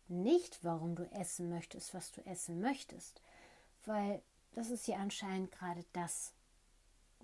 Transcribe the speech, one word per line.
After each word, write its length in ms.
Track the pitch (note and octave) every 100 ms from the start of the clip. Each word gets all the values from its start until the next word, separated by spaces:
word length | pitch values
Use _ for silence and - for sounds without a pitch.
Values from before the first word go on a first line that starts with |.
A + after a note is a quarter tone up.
| -
nicht 540 | F3 G#3 F4 - -
warum 300 | E3+ E3 E3
du 100 | E3+ F3
essen 380 | G3+ F3 - F3
möchtest, 440 | E3+ - F#3+ -
was 200 | F#3 -
du 120 | -
essen 360 | - F3 - E3+
möchtest, 600 | A#3 C#4 - - - - - - - - - -
weil 380 | - G#3+ G3+ G3+ - _ -
das 180 | A#3 A3+
ist 160 | A#3+ -
ja 100 | G3
anscheinend 560 | G3 - G3+ F#3+ F#3
gerade 320 | - F3+ F3 E3
das, 400 | F3+ E3+ - - - - - - - - - - -